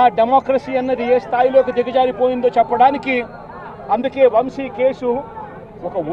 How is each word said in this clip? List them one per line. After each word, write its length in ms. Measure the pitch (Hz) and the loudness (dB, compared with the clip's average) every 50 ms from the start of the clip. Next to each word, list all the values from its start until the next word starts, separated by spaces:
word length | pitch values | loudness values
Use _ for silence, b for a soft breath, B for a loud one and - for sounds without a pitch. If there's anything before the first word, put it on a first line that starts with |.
| 247 247 - 233 | 6 4 4 2
డెమోక్రసీ 540 | 226 240 262 269 254 254 269 254 - 262 262 254 | 2 4 2 2 2 2 -2 -2 -2 -2 -4 -2
అన్నది 240 | 254 262 254 226 240 240 247 | -2 -2 -4 -4 0 0 0
ఏ 20 | 247 - | 0 0
స్థాయిలోకి 460 | - 254 240 254 262 262 269 247 254 - | -2 0 2 2 4 4 4 2 2 -2
దిగజారిపోయిందో 720 | 240 240 254 240 262 262 262 - - 254 254 254 247 240 240 - 240 | -2 -2 0 0 2 2 2 0 0 0 0 0 0 0 2 2 2
చెప్పడానికి 580 | - - 240 233 247 269 277 277 - 269 262 247 233 - - - - - - - - - - - - - 202 | 2 2 4 4 4 4 4 0 -4 -2 -2 -2 -4 -6 -14 -18 -20 -18 -18 -18 -16 -16 -16 -16 -4 -4 -4
అందుకే 300 | 226 247 269 - 269 269 240 214 | -2 -2 -4 2 4 4 4 4
వంశీ 300 | 226 247 262 - 277 269 254 - 233 | 2 0 0 -6 -8 -8 -8 -4 0
కేసు 320 | 254 262 269 - 254 247 240 269 294 - - - - - - - - - - - - - | 0 0 0 0 -4 -4 -2 -4 -6 -10 -14 -14 -14 -14 -16 -18 -20 -20 -18 -12 -12 -8
ఒక 80 | - - 160 151 | -6 -6 -4 -4